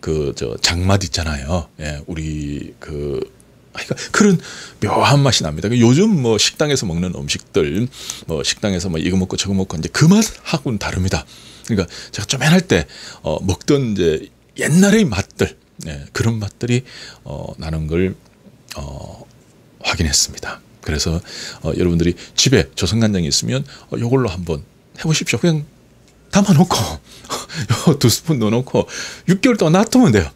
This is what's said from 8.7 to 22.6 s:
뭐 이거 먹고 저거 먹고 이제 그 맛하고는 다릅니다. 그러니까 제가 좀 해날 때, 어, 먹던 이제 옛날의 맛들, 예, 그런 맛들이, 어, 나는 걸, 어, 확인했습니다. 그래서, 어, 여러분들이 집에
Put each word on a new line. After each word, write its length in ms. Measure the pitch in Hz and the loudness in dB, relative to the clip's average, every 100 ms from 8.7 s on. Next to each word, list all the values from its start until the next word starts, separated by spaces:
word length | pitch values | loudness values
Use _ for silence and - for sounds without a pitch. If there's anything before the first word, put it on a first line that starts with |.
| 92 92 | -2 -2
뭐 80 | 80 | -4
이거 160 | 80 95 | 0 0
먹고 200 | 92 98 | 0 -4
저거 180 | 98 | -2
먹고 240 | 98 95 82 | -2 -2 -4
이제 100 | - | -6
그 140 | - | 2
맛하고는 760 | 156 202 220 - - 165 - 202 | 6 6 2 -6 -6 -4 -4 -4
다릅니다. 460 | - - 92 - - - - - - | -4 -2 -2 -2 -6 -20 -20 -20 -4
그러니까 260 | 110 85 - - | -2 -2 -8 -14
제가 160 | - 98 | -12 -6
좀 160 | 131 | -2
해날 180 | 147 180 | 4 4
때, 260 | 180 92 76 - - - | 4 0 0 -12 -20 -10
어, 160 | - 78 | -4 -4
먹던 500 | 95 92 - 143 127 | -2 -4 0 0 2
이제 360 | 98 85 78 - _ _ - | 0 0 0 -6 _ _ -6
옛날의 460 | - 156 202 226 | 2 4 6 6
맛들, 520 | 190 98 - - 101 - _ _ 78 | 2 -2 -6 -4 -4 -4 _ _ -12
예, 180 | 73 71 | -12 -12
그런 260 | - 110 113 | -2 -2 -2
맛들이, 460 | 104 - 120 123 127 - - - | -6 -8 -2 -2 -2 -18 -20 -20
어, 220 | - 71 - - | -14 -12 -12 -10
나는 300 | 80 80 78 | -6 -4 -2
걸, 280 | 82 92 - _ _ - _ _ - | 0 0 -4 _ _ -20 _ _ -14
어, 480 | 71 69 - - - - _ _ _ _ | -12 -12 -16 -18 -20 -20 _ _ _ _
확인했습니다. 800 | - - 80 - - - - - _ - | -8 -2 0 0 -2 -6 -12 -12 _ -14
그래서, 380 | - 76 - 80 - - - - | -6 -4 -2 -2 -6 -14 -14 -8
어, 100 | 78 - | -4 0
여러분들이 380 | 90 85 82 87 - | 2 4 2 0 -8
집에 340 | - 135 127 | -2 4 4